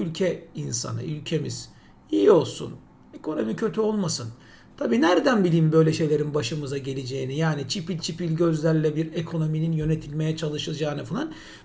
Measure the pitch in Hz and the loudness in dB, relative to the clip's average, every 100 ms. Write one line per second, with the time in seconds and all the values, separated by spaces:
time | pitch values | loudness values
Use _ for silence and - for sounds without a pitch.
0 | 185 160 190 - - - 143 123 - 113 | -4 0 -2 -2 -8 -10 -6 -6 -6 -6
1 | 160 151 - 156 131 117 - - - - | -6 -8 -4 -4 -4 -8 -12 -18 -20 -20
2 | - 302 - 180 127 - 71 - - - | -4 4 8 8 4 -4 -10 -12 -20 -20
3 | - - - - 220 190 220 175 214 214 | -20 -12 -6 -4 -2 -2 -2 0 0 0
4 | 175 - 117 - - - - - - 233 | -2 -4 -6 -14 -20 -20 -20 -6 0 2
5 | 320 349 285 233 180 165 160 156 160 151 | 4 4 4 4 4 4 6 6 6 4
6 | 156 151 147 147 135 156 143 139 131 135 | 2 2 0 -2 -2 -4 -4 -6 -6 -6
7 | 127 135 131 139 160 147 123 208 165 170 | -6 -6 -4 0 0 0 -4 -6 -4 -4
8 | - 160 175 160 170 156 160 160 156 151 | -6 -4 -2 2 2 2 2 2 2 0
9 | 160 - 165 165 156 156 165 160 151 156 | -2 -4 -4 -2 0 0 0 0 0 0
10 | 147 147 156 160 156 151 165 151 151 143 | -2 -4 -2 -2 -4 -4 -6 -4 -4 -4
11 | 123 208 320 - - - | -6 -6 -6 -8 -18 -20